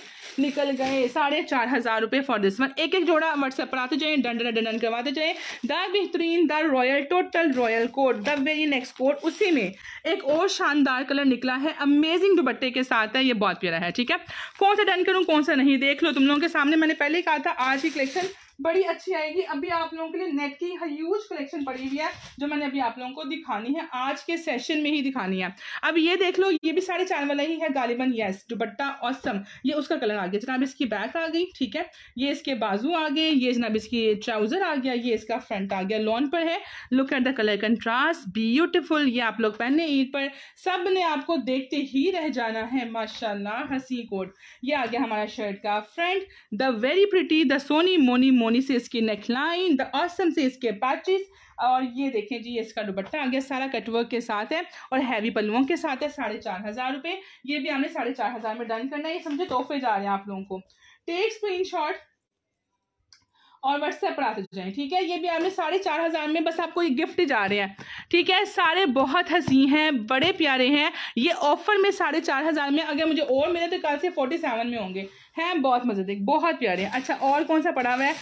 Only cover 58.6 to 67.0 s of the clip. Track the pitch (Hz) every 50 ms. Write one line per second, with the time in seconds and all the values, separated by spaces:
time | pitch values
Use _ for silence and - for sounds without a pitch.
58.6 | 233 220 226 226 254 269 294 294 302 320 330 349 - 320 294 285 370 370 269 247
59.6 | 277 - 294 277 262 233 208 196 202 202 196 196 196 202 196 196 196 - 190 190
60.6 | - _ _ _ _ - _ _ - 339 339 359 427 440 440 - 415 403 370 359
61.6 | 370 - 359 339 302 311 392 - - _ _ _ _ _ _ _ _ _ _ _
62.6 | _ _ _ _ _ _ _ _ _ _ - _ _ _ _ _ _ _ _ -
63.6 | 269 269 285 285 302 359 - - 392 339 - 302 262 220 - 202 190 - 180 190
64.6 | 180 190 202 285 285 269 359 370 370 320 349 339 339 349 330 330 339 370 370 370
65.6 | 330 311 359 381 392 370 302 311 330 330 330 311 302 302 311 339 320 339 330 359
66.6 | 339 330 339 349 349 320 247 254